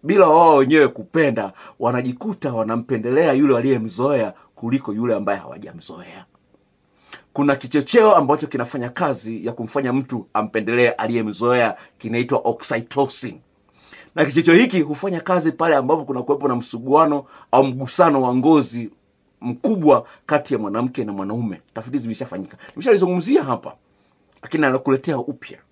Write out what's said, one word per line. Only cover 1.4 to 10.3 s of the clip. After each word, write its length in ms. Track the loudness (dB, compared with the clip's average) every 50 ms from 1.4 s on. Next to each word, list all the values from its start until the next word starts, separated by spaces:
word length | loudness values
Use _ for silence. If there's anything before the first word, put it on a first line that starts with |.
| -6 -8 -12 -16 -20 -20 -12 _
wanajikuta 720 | -4 -2 -2 -2 -4 -4 -8 -8 -8 -10 -8 -6 -6 -6 -4
wanampendelea 800 | -4 -4 -2 -4 -6 -4 -4 -6 -4 -2 0 0 2 2 2 2
yule 220 | 2 4 4 2
waliyemzoea 800 | 2 2 0 0 0 -2 -6 -4 -2 -2 0 0 0 -2 -4 -6 _ _ _ _
kuliko 380 | _ -6 -4 -4 -4 -4 -4 -6
yule 220 | -4 -2 -2 -2
ambaye 240 | -2 -2 -4 -6 -6
hawajamzoea. 880 | -8 -16 -18 -18 -18 -18 -16 -14 -14 -14 -14 -16 -18 -18 -20 -20 -20 _ _ _ _ _ _ _ _ _ _ _ _ _ _ _ _ _ -20 -20 _ _ _
Kuna 240 | -2 0 0 0
kichocheo 580 | 0 -4 -2 -2 -2 0 4 4 6 6 8 6
ambacho 300 | 4 4 2 0 0 0
kinafanya 420 | -6 -4 -6 -6 -6 -6 -6 -8 -8
kazi 580 | -6 -4 -4 -2 -2 -4 -4 -6 -6 -8 -8
ya 60 | -8 -8
kumfanya 400 | -8 -10 -6 -4 -4 -2 -2 -2
mtu 340 | -2 -4 -4 -8 -10 -10 _